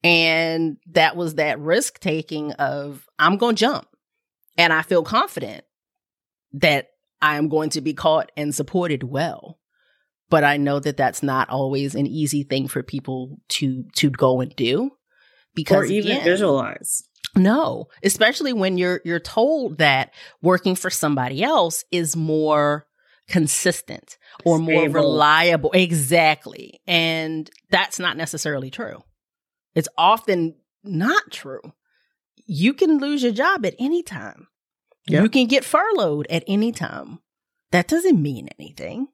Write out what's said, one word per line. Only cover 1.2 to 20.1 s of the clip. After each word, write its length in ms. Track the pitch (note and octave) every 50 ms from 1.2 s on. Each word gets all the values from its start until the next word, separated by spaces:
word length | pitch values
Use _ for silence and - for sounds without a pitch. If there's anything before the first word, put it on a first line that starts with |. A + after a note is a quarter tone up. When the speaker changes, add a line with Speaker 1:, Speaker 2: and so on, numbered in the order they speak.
| F3 E3 C#3+
Speaker 1:
that 240 | D3 D3+ D3+ B2 G#2+
risk 400 | D3 D#3 E3+ A#3 D4 - _ -
taking 520 | - F#3 D3+ D#3+ D#3 - D#3+ D3+ D3+ D3
of, 540 | C#3 - C#3+ C3 C3+ C#3+ C#3+ D3 C#3+ C3+ _ _ _ -
"I'm 180 | D3 E3 F#3+
gonna 180 | G3 A#3 A#3+ A3+
jump." 300 | - G#3+ C4 D4 - - _ _ _ _ _ _ _ _ _ _ _ _ _ _ -
And 140 | E3+ E3
I 100 | D#3+ D#3+
feel 200 | D#3 - F#3 E3+
confident 640 | D#3 - G#3+ A#3 F4+ G4 - C4+ G#3 G3+ - - _ _ _ _ _ _ _ _ _ _ _ _ _ _ _ _ _ _ -
that 340 | C#3 - E3 D3 C#3 - _ _ _ _ _ _ _
I 160 | D3+ D3+ D3+
am 120 | D3 D3+ D#3
going 220 | D3+ D#3 D#3 D3+
to 100 | - D#3
be 140 | C3 D#3 D3
caught 380 | - - E3 D#3 D#3+ - - _
and 180 | - D3 D3 C#3
supported 480 | - D3 - - F#3 F3 E3+ D3+ B2+ C3
well. 540 | B2 C#3 C3+ D#3+ E3 - - - - E3 _ _ _ _ _ _ _ _ _ _ _ _ _ _ _
But 140 | E3+ D#3 D3
I 120 | C#3+ C#3+
know 240 | D3 C#3+ C#3+ C#3+ C#3+
that 160 | C#3 D3 C#3
that's 260 | - C3+ B2+ - -
not 260 | - C3+ C3 C3 B2+ -
always 440 | B2 C3+ C3+ C3+ C#3 C#3 C#3 C#3 D3
an 120 | B2 C#3
easy 360 | C3+ - D#3 D3+ C3+ D3+ D3
thing 240 | C#3+ C#3 C#3 C3+ C3 C#3+
for 140 | - C3
people 560 | B2 - - C#3 C3+ - C3 B2+ B2+ C3 C#3+ - _ _
to, 340 | - - D3+ C3+ C3 B2+ B2 - _
to 140 | - - C#3+
go 300 | B2+ - C#3+ B2+ B2+ B2
and 140 | G#2 B2+ -
do. 340 | - C3 A#2 C3 E3+ B3 C#4 _ _ _ _ _ _ _ _ _ _ _ _ _
Because 280 | E3 D3+ - F#3+ - - -
Speaker 2:
Or 20 |
even 200 | G3 G#3+ G3+ F#3
Speaker 1:
again, 120 | A#3+ C#4 -
Speaker 2:
visualize. 800 | E3+ F3+ F#3+ G#3 F3 C#3 C3+ A2+ G#2 - - - - - - - _ _ _ - - _
Speaker 1:
No, 500 | G3 F#3 G3 A3+ D4 D#4+ - - - D#3 _ _ _
especially 500 | - G3 - - A3 A3+ A#3+ - D4 C#4
when 240 | B3 A3 F#3+ F#3+ F#3+ F3+
you're, 220 | F3+ F3+ F3+ E3+ _
you're 160 | E3 E3+ E3+
told 580 | E3+ - - A3 A3+ C#4+ D#4+ D4+ C4 G3+ E3 D3+
that 340 | D#3+ D3 C3+ C3 C3+ -